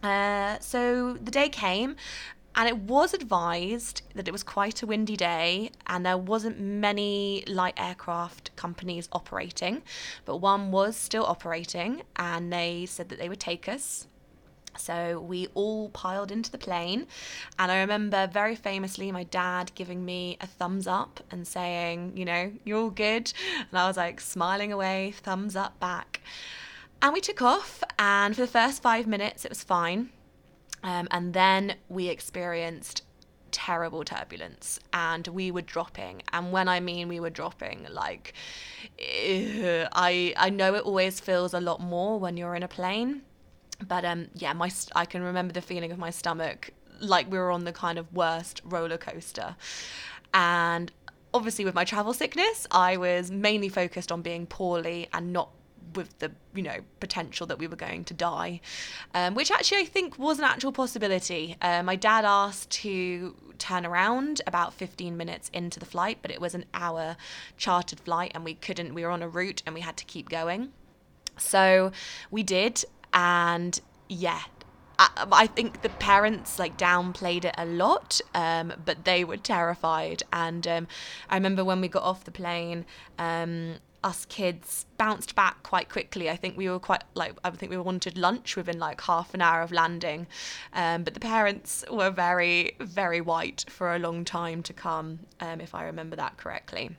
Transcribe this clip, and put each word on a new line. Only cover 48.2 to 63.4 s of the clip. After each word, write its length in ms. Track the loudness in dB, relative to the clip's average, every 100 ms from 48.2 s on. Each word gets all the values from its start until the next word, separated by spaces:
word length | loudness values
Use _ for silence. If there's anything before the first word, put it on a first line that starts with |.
| 2 2 -4 -12
roller 320 | -6 -4 -2 -4
coaster. 600 | -6 -10 -10 -8 -8 -10 -12 -10 -10 -12 -14 -16 2
And 580 | 6 6 6 4 2 -2 -10 -20 -20 _
obviously 320 | 0 0 -2 0
with 80 |
my 100 | 2
travel 300 | 2 2 0
sickness, 520 | 0 -2 2 2 0 2
I 260 | 6 6 4
was 340 | 2 2 0
mainly 380 | 2 2 4 0
focused 420 | 0 -2 -2 -6
on 120 | -4
being 240 | -4 -6 -8
poorly 640 | -4 0 0 -2 -4 -4
and 220 | -4 -2
not 160 | -2 -2 -6 _ -20 -12
with 240 | -8 -8 -6
the, 140 | -8 -8 -12
you 80 | -6
know, 160 | -6 -6 -10 _
potential 480 | -6 -4 -4 -6 -6
that 120 | -6
we 100 | -6
were 80 | -8
going 260 | -8 -8
to 120 | -10
die, 460 | -4 -2 -2 -4 -6 -10 -12 -10 -12 -6
um, 200 | -2 0
which 180 | 0 2
actually 260 | 2 4 4
I 60 |
think 340 | 2 0 -2 -2
was 200 | 0 4
an 60 |
actual 280 | 4 2 0
possibility. 840 | -2 -2 0 0 0 0 -4 -6 0
Uh, 220 | 2 2
my 100 | 2
dad 300 | 2 6 6
asked 460 | 8 6 6 0 -6
to 640 | -4 -2 -2 -2 -4 -8 -12